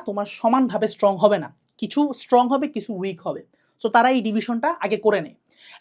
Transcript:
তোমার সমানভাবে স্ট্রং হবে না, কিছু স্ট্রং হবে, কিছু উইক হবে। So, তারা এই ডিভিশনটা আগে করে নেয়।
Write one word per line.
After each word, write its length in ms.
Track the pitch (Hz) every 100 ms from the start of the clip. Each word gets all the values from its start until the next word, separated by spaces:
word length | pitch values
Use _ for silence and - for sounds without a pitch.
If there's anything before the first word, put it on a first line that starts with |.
| -
তোমার 180 | 202
সমানভাবে 640 | 208 - 233 254 254 208 220
স্ট্রং 300 | - 202 190
হবে 220 | 208 196
না, 180 | 131 _ _ -
কিছু 340 | 220 - 294
স্ট্রং 360 | 247 - 247 247
হবে, 200 | 269 285
কিছু 260 | 233 208
উইক 260 | 190 196 175
হবে। 220 | 175 135 - _ _ _
So, 100 | 226
তারা 200 | 233 247
এই 100 | 262
ডিভিশনটা 560 | 220 214 214 233 233 -
আগে 160 | 202 208
করে 240 | 214 202
নেয়। 140 | 151 - _ _ - -